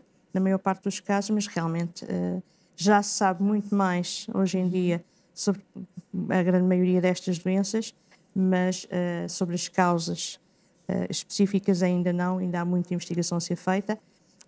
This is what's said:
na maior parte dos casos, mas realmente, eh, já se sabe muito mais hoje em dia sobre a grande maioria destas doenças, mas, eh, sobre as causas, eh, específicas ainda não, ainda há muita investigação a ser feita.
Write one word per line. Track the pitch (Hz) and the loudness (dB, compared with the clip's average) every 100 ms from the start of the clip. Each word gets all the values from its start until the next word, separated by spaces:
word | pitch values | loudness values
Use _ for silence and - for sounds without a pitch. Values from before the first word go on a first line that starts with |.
| - _ _ | -6 _ _
na | 185 | 0
maior | 190 190 | 2 2
parte | 190 190 | 0 -2
dos | 202 - | -4 -4
casos, | - 202 202 | -2 0 0
mas | 214 208 | -2 -2
realmente, | 175 165 165 170 - - | -2 -2 -2 -4 -6 -6
eh, | 180 175 180 - _ _ - | -4 -2 -4 -8 _ _ -2
já | 190 208 | 4 4
se | 202 - | 4 0
sabe | 196 180 | 0 2
muito | 202 208 202 | 2 0 0
mais | 202 185 180 175 - - | 2 2 2 -2 -6 -6
hoje | 190 190 185 | -2 0 2
em | 180 | 0
dia | 180 180 170 - _ _ | 2 0 0 -4 _ _
sobre | - - 196 - - 185 - - 180 170 | -6 -2 -2 -6 -18 -16 -18 -10 -6 0
a | 185 | 2
grande | 180 180 180 | 4 4 4
maioria | 180 180 180 | 4 4 4
destas | 180 180 - 170 | 2 0 -2 -4
doenças, | 185 190 196 220 220 - _ _ _ 190 | 0 0 0 -2 -6 -12 _ _ _ 0
mas, | 185 180 185 185 - | 2 2 2 -2 -4
eh, | 180 175 170 175 | -4 -2 -4 -6
sobre | - 175 175 | -4 -4 -4
as | - | -2
causas, | - 180 170 165 170 - - _ _ _ _ - | 2 4 2 0 -6 -8 -12 _ _ _ _ -6
eh, | - - | -4 -4
específicas | - - - 196 202 196 175 | -6 -6 0 2 2 0 2
ainda | 180 180 175 | 2 2 0
não, | 175 180 185 | 0 0 -2
ainda | 185 175 | -2 -2
há | 175 | 0
muita | 180 175 | 0 -2
investigação | 175 - 175 165 170 | -4 -4 -4 -2 -2
a | |
ser | 165 175 | -4 -4
feita. | - 190 202 214 _ _ _ _ | 0 0 -2 -6 _ _ _ _